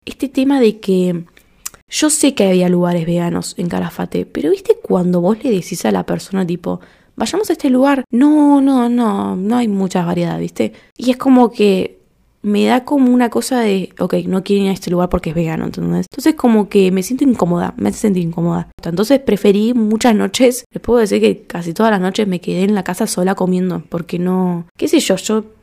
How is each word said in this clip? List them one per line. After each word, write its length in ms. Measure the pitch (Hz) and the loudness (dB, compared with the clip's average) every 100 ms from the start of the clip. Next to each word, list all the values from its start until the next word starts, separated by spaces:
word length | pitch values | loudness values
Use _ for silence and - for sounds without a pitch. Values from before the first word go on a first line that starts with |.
este 240 | - - 269 | -12 -8 -4
tema 320 | 269 269 277 | 0 2 4
de 200 | 220 220 | 2 0
que 440 | - 185 180 175 170 _ _ _ - - _ | 0 0 0 -2 -8 _ _ _ -20 -20 _
yo 220 | - 302 | -2 0
sé 240 | - 277 | 2 2
que 120 | 277 196 | 2 2
había 220 | 185 180 | 4 2
lugares 380 | 180 175 175 165 | 2 0 0 -2
veganos 480 | 170 170 180 - - | -2 -2 -4 -6 -8
en 140 | 175 | -6
Calafate, 560 | 185 175 - 175 175 180 | -4 -6 -6 -6 -6 -4
pero 240 | 247 294 | -4 -2
¿viste 260 | 392 - 403 | 0 0 -2
cuando 400 | - 190 180 180 | 0 0 2 2
vos 200 | 180 220 | 0 0
le 80 | 269 | 0
decís 360 | 190 - 170 214 | -2 -2 -4 -2
a 60 | |
la 120 | 190 | -2
persona, 420 | 175 175 - 190 175 | -2 -6 -4 -4 -2
tipo, 340 | 175 180 180 - _ _ - | -4 -6 -8 -10 _ _ -8
"Vayamos 320 | 220 359 427 | -4 -2 -2
a 60 | |
este 160 | 320 277 | -2 0
lugar"? 340 | 254 277 269 - | 2 2 0 -2
"No, 500 | 233 294 302 285 285 | 0 2 4 4 4
no, 300 | 269 262 240 | 4 2 2
no, 440 | 240 220 202 196 | 0 0 0 -2
no 220 | 185 202 247 | -4 -2 0
hay 120 | 226 | 0
mucha 360 | 196 190 185 | 0 -2 -2
variedad", 340 | 170 175 170 165 | -2 -2 -2 -4
¿viste? 360 | 175 - 214 - _ - | -4 -4 -4 -6 _ -4
Y 120 | 247 | -2
es 60 | 247 | 0
como 340 | 269 254 240 | 4 4 4
que 500 | 240 202 190 - - _ _ _ _ | 2 2 2 -4 -10 _ _ _ _
me 220 | 208 208 | -2 0
da 200 | 214 254 | 2 0
como 280 | 247 285 247 | 0 2 4
una 160 | 247 233 | 4 2
cosa 320 | 233 - 254 | -2 -2 0
de, 300 | 214 190 175 - | 0 0 -4 -6
"Ok, 160 | 180 180 180 | -2 -2 -2
no 160 | 190 | -2
quieren 220 | 190 202 | 0 0
ir 60 | 190 | 0
a 40 | |
este 160 | 185 - | -2 -2
lugar 200 | 175 180 | -2 0
porque 200 | 180 165 | -2 -2
es 60 | 165 | -4
vegano", 300 | 160 160 - | -4 -4 -6
¿entendés? 400 | 180 170 175 180 | -6 -4 -4 -4
Entonces 240 | - 311 | -2 -2
como 340 | 311 247 220 196 | 2 2 2 2
que 220 | 202 185 | 2 2
me 120 | 190 | 0
siento 220 | 185 262 | -2 0
incómoda, 500 | 277 220 175 175 180 - | 0 0 0 0 -4 -4
me 140 | 202 | -4
hace 80 | 190 | -2
sentir 240 | 214 180 | -2 0
incómoda. 480 | 165 170 170 170 - - | -2 -2 -2 -2 -6 -10
Entonces 360 | 170 170 220 269 | -6 -2 2 2
preferí 540 | - 202 208 202 226 | 2 2 2 2 2
muchas 400 | 247 214 220 247 | 0 0 2 2
noches, 500 | 208 196 - 254 247 - | 2 0 2 2 2 -6
les 100 | - | -8
puedo 180 | - 240 | 0 2
decir 200 | 202 208 | 2 2
que 220 | 214 180 | 2 0
casi 320 | - 175 170 | -6 -10 -6
todas 180 | 160 220 | 0 0
las 80 | 196 | 2
noches 260 | 185 190 202 | 0 -2 -2
me 140 | 175 | -2
quedé 220 | - 175 | -4 -2
en 120 | 196 | 0
la 80 | 202 | 0
casa 240 | 170 180 214 | -2 -4 -4
sola 280 | - 185 | 0 0
comiendo, 480 | 190 185 180 185 170 - | 0 0 0 -2 -4 -6
porque 300 | 170 165 175 | -10 -6 -4
no, 480 | 180 185 180 175 - - | -2 0 -2 -4 -8 -8
qué 120 | 311 | 0
sé 120 | 320 | 2
yo, 160 | - 185 | 2 -2
yo, 280 | - 220 214 _ | -2 -4 -4 _